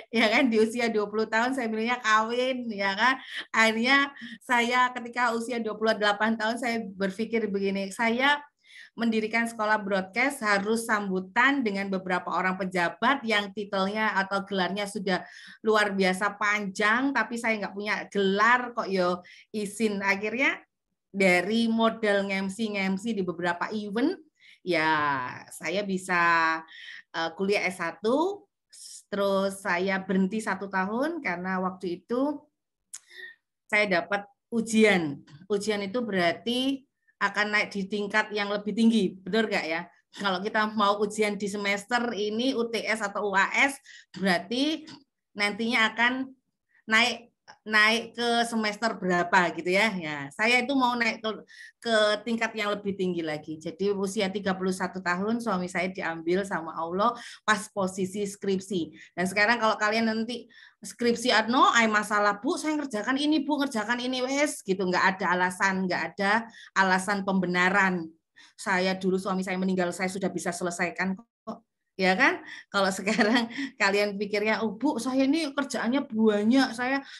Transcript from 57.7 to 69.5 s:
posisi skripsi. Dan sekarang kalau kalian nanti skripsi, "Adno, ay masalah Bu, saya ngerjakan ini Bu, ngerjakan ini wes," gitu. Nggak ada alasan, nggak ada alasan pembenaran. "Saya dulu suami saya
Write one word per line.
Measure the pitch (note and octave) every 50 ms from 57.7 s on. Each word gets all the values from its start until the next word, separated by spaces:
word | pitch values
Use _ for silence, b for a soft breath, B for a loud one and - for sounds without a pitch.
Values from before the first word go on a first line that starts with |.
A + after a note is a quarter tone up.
posisi | _ G3+ F#3+ F#3 F#3 G3+ F#3 F#3 F#3+ G#3 G3+
skripsi. | G3 - - - G3 F#3+ F#3 - - G#3 F3 D#3 D#3 - - - - _
Dan | E3+ F3+ F#3
sekarang | G3 G#3 G#3 G#3+ A#3+ A3+
kalau | A3 A3 G#3
kalian | G#3+ G#3+ G#3 A3 A3+ A#3 A3
nanti | A3 A3 A3+ A#3 A#3+ - - B B B B B B B -
skripsi, | - - - A#3+ A#3+ A#3 - A#3 B3 G#3
"Adno, | G#3+ G#3+ A3 B3 C#4+ F4 G4+ -
ay | A#3 A3+ A3
masalah | G#3+ G#3 G#3 G3+ G#3+ G#3 G#3 G#3 G3+
Bu, | G3+ - D4 F4
saya | C#4+ C#4+ D#4 D4+
ngerjakan | D4 C#4+ - G#3+ G#3 G3+ A#3+ C4+
ini | C#4+ D4 D4+ D#4 D4+
Bu, | C4 C4 D4+ C4+
ngerjakan | C#4 C4+ - A3 G#3 A3 A#3+ A#3+
ini | B3 B3+ C4 B3+
wes," | B3 C4 C#4 C#4+ D4+ C#4+ C#4+ -
gitu. | - F#3+ F#3 F#3+ F#3+
Nggak | F3+ F3+ E3 D3 G3 F#3+
ada | - G3 E3+ F3+
alasan, | F3+ F3+ F3+ F#3 - G3+ G3 F#3+ F#3+ F#3+ F3+
nggak | E3+ E3+ E3 E3 -
ada | - G3 G3 G#3 A3+ A3+ B B B B B B
alasan | G3 G3 F#3+ F#3 F#3 F#3 G#3+ G3+ G3 F#3+
pembenaran. | G3 F#3+ F#3+ F3+ F3+ F3+ F3+ F3+ F#3 F#3+ G3+ F#3+ F#3+ F#3 F3 D#3+ - - _ _ _ B B B B B
"Saya | - - G#3+ F#3+ F#3 F#3 F#3+ F#3
dulu | F#3+ G3+ F#3 F#3
suami | F#3+ F#3+ G#3 F#3 F#3+
saya | F#3 G3